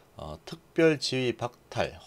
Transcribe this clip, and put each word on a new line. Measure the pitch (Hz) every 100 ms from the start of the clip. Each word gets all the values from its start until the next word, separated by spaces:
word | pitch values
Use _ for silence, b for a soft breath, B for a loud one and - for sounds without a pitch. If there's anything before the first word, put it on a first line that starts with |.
| B -
어, | 78 76 -
특별 | 165 _ - 165 147
지위 | - 131 127 113
박탈, | 120 - - 117 80 -